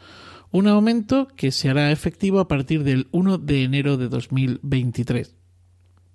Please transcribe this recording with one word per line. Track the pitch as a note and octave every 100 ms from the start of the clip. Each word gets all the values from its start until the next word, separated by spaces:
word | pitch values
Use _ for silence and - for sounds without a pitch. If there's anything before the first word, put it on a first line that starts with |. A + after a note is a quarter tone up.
| - - - - -
Un | F3+ G#3
aumento | G#3 G#3+ A#3 G#3 C4 C4+ -
que | C#3
se | - C3+
hará | C3+ D3
efectivo | D3+ E3+ - G3 F#3+
a | F#3
partir | C#3 C3+ D#3+
del | C#3 C3 -
uno | F3 F#3+ F#3
de | D3 C#3
enero | C3 C#3 C#3 C3+
de | B2
dos | B2 -
mil | C3 C3 A#2+
veintitrés. | C#3+ C3+ B2 A#2+ A#2+ B2 - _ _ _ _ _ _ _ _